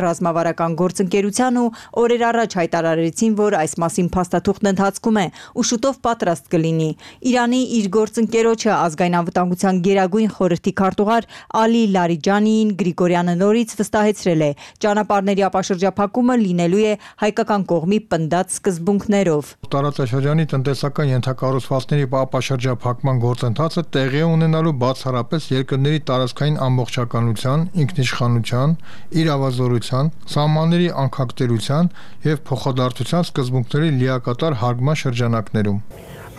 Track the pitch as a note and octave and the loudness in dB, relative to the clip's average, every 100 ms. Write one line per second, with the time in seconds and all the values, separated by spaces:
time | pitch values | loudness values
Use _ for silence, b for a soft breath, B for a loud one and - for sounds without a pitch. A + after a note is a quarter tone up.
0 | F3 E3+ F3 E3 E3 D#3+ E3+ D#3+ F#3 F3+ | 0 0 0 0 0 0 -2 0 -2 0
1 | F#3 G3+ G3+ G3+ B3+ B3 A#3+ A3+ B - | 0 0 0 0 0 2 0 -4 B 0
2 | A#3 A#3+ A#3 A#3 A3 F#3+ E3+ E3+ E3 E3 | 2 2 2 2 0 0 0 0 0 2
3 | E3 - A3+ G#3+ G#3 G3+ D#3 - E3+ - | 0 0 0 2 2 2 0 -2 -2 0
4 | F3 F#3 F3 F3 G3+ F#3+ G3+ F#3+ G3 - | 0 0 0 0 0 0 0 2 0 0
5 | A#3 A3 E3 - - - A#3 A#3+ C4+ C4 | 0 0 0 -4 -10 -4 -2 0 0 -2
6 | A#3 A#3 F#3 E3 - E3+ D#3+ D#3+ D#3 D3+ | -2 0 0 -2 -2 0 0 0 -2 -4
7 | B B C4 B3 A#3+ B3+ B3+ A#3 G3+ G#3+ | B B 0 2 2 0 0 0 0 0
8 | G#3+ - A3 A3+ A3+ A3 A3 E3 E3 D#3 | 0 0 0 2 2 2 2 2 0 0
9 | F3+ F3 E3+ F#3 F3+ F3+ G3 F#3 F3+ G3 | 0 0 0 0 0 0 0 2 2 2
10 | F3+ G#3+ A3 - F#3 E3+ G3+ F#3 F#3+ F#3 | 2 2 0 2 0 0 -2 0 0 2
11 | G#3 A#3 A3 B B A3 A3+ A#3 A3 F#3+ | 0 0 -2 B B 0 2 4 2 2
12 | E3+ E3 F#3+ G3+ G#3+ A3 G#3+ F3+ F3+ E3+ | 0 0 0 2 2 2 2 0 -2 0
13 | F3 F3 F3 F3 G3+ A3+ A3+ - G#3 A3 | 2 2 0 2 2 2 0 -4 -2 0
14 | G#3+ G3+ F#3+ E3 D3+ C#3+ B B G#3+ G#3 | 0 0 0 2 2 -2 B B 0 0
15 | G#3 G3+ G3 G3 F#3+ G3+ - F#3 F#3+ F#3 | 2 0 2 2 2 0 -2 0 0 0
16 | G3+ B3 B3 B3 G3 F3 E3+ G3 G#3+ G#3 | -2 0 2 2 2 2 2 2 2 0
17 | B B G#3+ G#3 A3+ G#3 F3+ E3+ E3 G#3+ | B B -2 0 0 0 0 0 2 0
18 | - E3 D#3 E3+ F#3 - G3+ E3+ E3+ G3+ | 0 -2 0 0 -2 -4 -2 -2 0 0
19 | - G3+ F#3+ D3+ C#3+ - - C#3 C#3+ C#3 | 2 2 2 0 -2 -12 -6 -2 -2 -2
20 | C3 C3+ C#3 D#3 D#3 C#3 C3 C3+ C#3+ D3 | -2 0 0 0 0 -2 -2 -2 -4 -2
21 | D3 B2+ C3 B2 C3 C3+ - C3+ - D3 | 0 0 -2 -2 -2 -2 -2 -4 0 0
22 | C3+ C3+ C3 C3 - C3 C3 B2 B2 A#2+ | 0 0 0 -2 -2 -2 -2 -2 -4 -2
23 | C#3 C3 A#2+ A#2+ B2+ A2 D#3+ F3 D#3 C#3 | 0 0 0 0 -2 0 -2 -2 -2 0
24 | C3 C#3+ E3 E3 D#3+ D#3+ E3 C3+ B2 B2+ | 0 2 2 2 2 2 2 2 0 0
25 | C3+ B2 A#2+ E3 - C3 B2+ C3+ C#3 D#3 | -2 -2 -2 -4 -2 -2 0 0 0 0
26 | D3 B2+ B2+ - D3 D3+ C3 B2+ A#2+ - | 0 -2 -2 -2 -2 0 0 0 -2 -4
27 | A#2+ A#2 A#2 G#2+ B2+ D3 E3+ F3+ C#3 - | -2 0 0 0 0 0 0 0 0 0
28 | B2 - A#2+ A#2+ A2 B2 C#3+ E3 B B | -2 0 0 0 0 0 2 0 B B
29 | B E3 D#3+ C#3+ C3+ B2 B2+ A#2+ - B2+ | B 0 2 0 0 0 0 0 0 -2
30 | D#3+ - - D3 D3+ D#3 E3 F3 F3 C3+ | -2 -4 -4 0 2 2 2 2 2 0
31 | C3+ - B2+ - B2 A#2 - C#3+ F3 B | -2 -2 -4 -2 0 0 0 2 0 B
32 | B B D3+ D3 - C3 C#3+ B2+ B2+ - | B B -2 -2 -2 -4 -2 0 0 -2
33 | A#2+ E3+ E3+ - B2 B2+ A#2+ D3 D#3+ C3 | -2 0 0 -2 -2 -2 0 0 0 2
34 | C3 B2+ B2 A#2+ D#3+ B2 B2 A#2+ C3 D#3 | 0 0 -2 -2 -2 0 -2 0 0 0
35 | C#3 A#2+ A#2+ A2+ G#2 A2 G#2 G2+ - B | -2 -2 0 0 -2 -2 0 -2 -6 B
36 | B B B | B B B